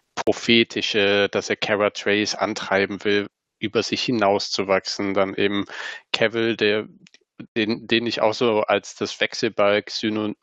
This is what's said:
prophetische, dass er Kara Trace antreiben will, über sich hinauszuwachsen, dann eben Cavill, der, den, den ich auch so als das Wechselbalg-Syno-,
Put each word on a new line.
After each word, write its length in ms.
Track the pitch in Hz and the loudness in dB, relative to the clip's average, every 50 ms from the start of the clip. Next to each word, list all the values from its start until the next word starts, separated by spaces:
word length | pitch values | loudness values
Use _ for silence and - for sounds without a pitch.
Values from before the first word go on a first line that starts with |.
| _ _ - | _ _ -8
prophetische, 1120 | - - - - - - - 120 117 110 - - 110 98 - - 110 101 98 101 101 101 95 | -4 0 0 0 0 4 4 6 6 6 4 0 -4 -2 0 2 2 2 4 4 2 2 2
dass 200 | - 104 - - | 0 -2 -2 -2
er 60 | 107 | -4
Kara 340 | - - - 107 98 104 101 | -4 -2 0 0 2 2 0
Trace 440 | - - - 107 101 104 104 95 - | 0 -2 -2 0 2 2 0 -2 -2
antreiben 680 | - 101 98 104 - - - 98 98 98 95 101 92 - | -2 -2 -4 -4 -4 -4 0 0 0 0 0 -2 -4 0
will, 220 | 107 101 104 101 - _ _ _ _ _ - | 0 2 0 0 -2 _ _ _ _ _ -8
über 240 | - 104 - 113 | -6 -2 0 0
sich 200 | 98 - 113 - | -2 0 -2 -4
hinauszuwachsen, 1080 | - - 127 113 101 98 101 101 - - - - 98 98 98 92 - - - - 101 98 98 | -2 -2 0 2 4 4 2 2 0 -2 -4 -4 0 2 2 0 0 -2 -6 -4 -4 -2 0
dann 200 | 98 98 95 98 | 0 0 0 0
eben 300 | - 101 101 101 101 95 - - - - - - - _ - | 0 0 0 0 -2 -4 -6 -8 -12 -10 -10 -12 -14 _ -4
Cavill, 440 | - - 113 107 107 117 113 113 113 | -2 0 0 0 0 0 -2 -2 0
der, 300 | - 110 104 104 107 104 - - - _ - _ - _ _ _ - 120 - - | 0 2 2 2 0 -2 -6 -14 -20 _ -20 _ -20 _ _ _ -18 -16 -8 -4
den, 300 | 117 110 104 117 - 117 | -2 -2 0 -2 -4 -2
den 200 | 104 117 113 120 | 0 0 0 0
ich 140 | 117 - - | 0 -2 0
auch 140 | - 107 107 | 0 0 2
so 260 | - 123 117 110 107 | 2 0 2 2 2
als 340 | - - 101 101 - - - | 2 2 0 0 0 -4 -10
das 260 | - 110 95 - - | -8 -8 -6 -2 -2
Wechselbalg-Syno-, 1120 | 101 - - - - 113 95 - 104 101 104 104 101 - - - - 110 107 107 107 104 104 _ | -4 -4 -2 -2 -4 -2 0 2 2 2 2 2 0 -4 -8 -4 -4 -2 -2 -2 -2 -4 -6 _